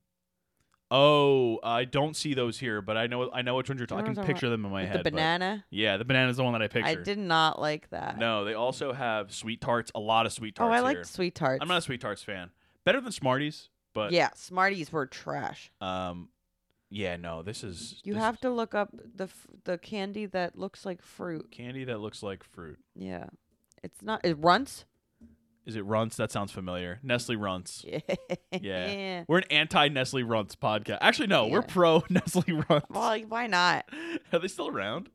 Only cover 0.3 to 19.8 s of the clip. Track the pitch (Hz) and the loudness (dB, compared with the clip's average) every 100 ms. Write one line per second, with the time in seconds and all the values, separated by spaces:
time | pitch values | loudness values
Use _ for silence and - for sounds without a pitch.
0.3 | _ _ _ _ _ - 131 147 147 143 | _ _ _ _ _ 0 6 8 8 8
1.3 | 135 120 113 113 117 127 139 151 151 151 | 6 6 2 0 0 2 0 0 -2 -2
2.3 | 131 117 - 127 107 98 110 120 123 127 | 0 0 -2 -2 -2 0 0 0 0 -2
3.3 | 127 123 127 131 135 117 - 220 208 160 | -2 0 0 0 -4 -4 -2 -2 -2 0
4.3 | - 127 113 101 98 95 98 165 151 160 | 0 0 0 -2 -2 -2 0 0 2 2
5.3 | 175 185 214 - 98 107 98 120 131 127 | 2 0 -4 -6 0 2 2 2 4 4
6.3 | 123 127 117 104 120 139 160 175 202 185 | 2 2 2 0 2 0 0 -2 -4 2
7.3 | 160 160 - 151 151 - 85 - - 117 | 4 4 2 -2 -4 -6 -8 -6 -2 0
8.3 | 107 101 110 127 127 143 127 120 110 101 | 0 0 0 -2 -2 -6 -2 -2 -2 -4
9.3 | - 113 113 120 117 - 113 107 113 113 | -8 -8 -6 0 0 0 -6 4 4 4
10.3 | - 110 - 226 233 254 90 85 - 175 | 0 -10 0 2 4 2 -2 -6 -4 -4
11.3 | - 139 135 156 175 151 123 113 98 - | 0 0 0 0 0 -2 -6 -6 -8 -8
12.3 | 98 87 _ _ _ 175 254 247 - 127 | -10 -12 _ _ _ 2 2 0 -2 0
13.3 | 131 147 - - _ _ 107 104 170 139 | 0 -2 -8 -20 _ _ -4 2 4 2
14.3 | - - 180 190 196 147 156 131 - 151 | 0 -8 2 2 2 -4 -4 -4 -6 -6
15.3 | 143 117 - - - 95 92 92 87 85 | -4 -6 -8 -18 -8 -4 -4 -4 -8 -14
16.3 | _ _ _ _ _ _ 101 92 87 85 | _ _ _ _ _ _ -6 -4 -4 -6
17.3 | 82 90 - 104 85 - - 196 208 220 | -8 -8 -10 -10 -12 -14 -12 -6 -2 -2
18.3 | 226 254 240 220 208 202 - - 190 190 | -2 -4 -2 -2 -2 -4 -8 -20 -10 -10
19.3 | - - - - - | -10 -20 -14 -6 -6